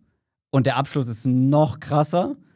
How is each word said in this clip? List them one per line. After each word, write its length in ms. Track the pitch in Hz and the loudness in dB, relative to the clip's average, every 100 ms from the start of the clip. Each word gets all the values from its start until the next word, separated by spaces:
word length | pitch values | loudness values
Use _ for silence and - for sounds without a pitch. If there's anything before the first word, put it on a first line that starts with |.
| _ _ _ _ _ | _ _ _ _ _
und 160 | 139 127 | 0 0
der 100 | 127 | 0
Abschluss 320 | 139 147 120 | -2 -4 -4
ist 180 | 110 131 | -4 0
noch 540 | 127 135 147 151 - | 2 4 4 2 -2
krasser. 560 | - 143 151 175 202 294 _ | -2 0 0 0 -2 -6 _